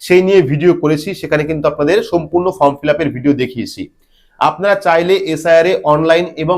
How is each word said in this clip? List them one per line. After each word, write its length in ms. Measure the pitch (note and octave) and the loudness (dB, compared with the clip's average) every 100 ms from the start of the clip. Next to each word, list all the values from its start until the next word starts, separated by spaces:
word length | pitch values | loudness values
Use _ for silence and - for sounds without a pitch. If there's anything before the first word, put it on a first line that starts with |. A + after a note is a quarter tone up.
সেই 200 | - F3+ | 0 2
নিয়ে 200 | F#3+ G3 | 4 2
ভিডিও 320 | C#3 D3 F3 | 2 2 2
করেছি। 360 | E3+ D3+ D3 G3+ | 2 0 -2 -4
সেখানে 300 | F#3 D#3 D3+ | -10 -4 -4
কিন্তু 220 | D3+ D#3 D3 | -2 -4 -2
আপনাদের 300 | D3 D3 G3+ | -2 0 0
সম্পূর্ণ 440 | A3+ E3+ - F3 F3+ | 0 -4 -2 -2 -2
ফর্ম 220 | F#3 C#3+ C#3 | 0 0 0
ফিল 140 | D3+ | -2
আপের 200 | D3 D3+ | 0 -2
ভিডিও 240 | B2 C#3+ | -2 -2
দেখিয়েছি। 500 | C#3 B2+ A#2+ F#2+ - F#2 _ _ _ _ - | 0 -2 -6 -10 -12 -16 _ _ _ _ -4
আপনারা 360 | D3 D#3 G3+ G3 | -2 0 0 0
চাইলে 400 | F3+ E3 F3 F#3+ D#3+ | 2 2 2 0 0
এসআইআর 340 | D#3 E3 E3 E3+ | -4 2 4 4
এ 60 | F#3 | 0
অনলাইন 420 | D3+ D3+ D#3+ E3+ F3 - | 0 2 2 2 0 -4
এবং 200 | D#3+ | -4